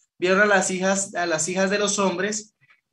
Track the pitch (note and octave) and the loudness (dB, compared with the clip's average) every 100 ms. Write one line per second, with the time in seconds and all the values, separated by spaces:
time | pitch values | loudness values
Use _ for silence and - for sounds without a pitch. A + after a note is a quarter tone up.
0 | _ - F3 F#3+ G#3 G3 F#3 F#3 F#3 G3 | _ -6 0 4 4 4 2 -2 0 0
1 | - F3 F3 D#3+ F3+ F#3 F#3+ G#3 G3+ G#3 | -2 -4 -2 -2 -2 -2 0 0 -2 0
2 | F#3+ E3+ G3 G#3+ - _ _ _ _ | 0 0 -4 -6 -10 _ _ _ _